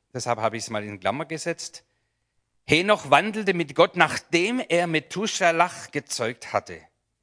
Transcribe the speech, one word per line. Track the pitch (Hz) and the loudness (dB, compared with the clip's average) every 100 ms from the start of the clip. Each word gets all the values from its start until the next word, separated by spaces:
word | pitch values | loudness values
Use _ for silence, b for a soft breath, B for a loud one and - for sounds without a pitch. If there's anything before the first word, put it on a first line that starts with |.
| _ | _
deshalb | 127 123 110 | -8 -4 0
habe | 110 110 | 0 -2
ich | - | -6
es | |
mal | 107 | -8
in | 104 101 | -8 -6
Klammer | 95 135 160 | -4 -4 -6
gesetzt. | 160 170 165 - - _ _ _ _ _ _ _ _ - | -8 -6 -8 -10 -18 _ _ _ _ _ _ _ _ 0
Henoch | 151 196 208 139 | 2 4 2 6
wandelte | 139 208 214 196 | 4 4 -2 -2
mit | 175 151 139 | 0 0 2
Gott, | 175 175 | 4 4
nachdem | 156 - - 165 190 254 | 2 0 -2 0 0 -2
er | - 170 175 | 0 0 2
Methuselach | 156 - 185 214 - 180 165 175 - - | -2 -4 -6 -4 0 2 4 2 -2 -10
gezeugt | 147 - - 117 123 - | -8 -6 -4 -4 -6 -4
hatte. | 107 - 82 - _ _ _ | -4 -4 -16 -20 _ _ _